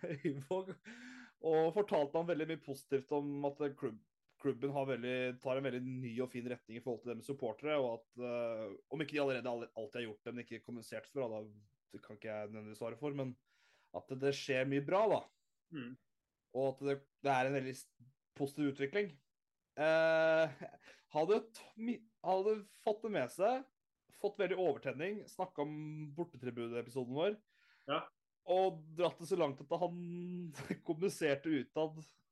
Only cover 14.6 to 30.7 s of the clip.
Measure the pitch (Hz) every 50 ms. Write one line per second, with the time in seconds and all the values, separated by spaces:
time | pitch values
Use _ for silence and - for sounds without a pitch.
14.6 | 131 139 139 139 143 139 180 196 226 208 160 107 - - _ _ _ _ _ _
15.6 | _ _ 165 143 120 123 131 - _ _ _ _ _ _ _ _ _ _ - 127
16.6 | 135 135 135 - 139 139 139 139 - _ _ _ - 139 135 127 127 135 143 139
17.6 | 127 131 135 - - - _ _ - - _ _ _ _ _ - 143 139 - 151
18.6 | 147 139 139 139 139 139 160 208 208 180 143 - _ _ _ _ _ _ _ _
19.6 | _ _ _ - 151 160 160 160 160 160 160 160 160 160 160 160 160 151 139 -
20.6 | - - - - - - - - _ _ - 151 160 175 214 240 240 - - -
21.6 | - - - 220 226 247 226 - - _ _ _ - 170 190 190 196 214 220 208
22.6 | 202 - - - - 226 208 214 - 220 202 156 127 - - - 190 226 254 262
23.6 | 269 - _ _ _ _ _ _ _ _ - - - 202 208 - 190 175 190 185
24.6 | 185 160 139 - - 139 120 131 160 196 214 202 - - - - 185 180 - 151
25.6 | 147 151 151 151 156 151 156 151 151 147 143 170 170 170 - 123 123 123 117 120
26.6 | 117 117 120 120 113 120 120 131 123 120 131 147 170 208 214 214 _ _ _ _
27.6 | _ _ _ _ _ - 143 165 - - - _ _ _ _ _ _ 175 180 185
28.6 | 190 190 170 160 156 160 156 165 175 160 - - 170 160 190 175 160 139 135 -
29.6 | 147 - 170 165 180 175 175 175 175 170 175 175 175 180 180 175 180 160 139 -
30.6 | - -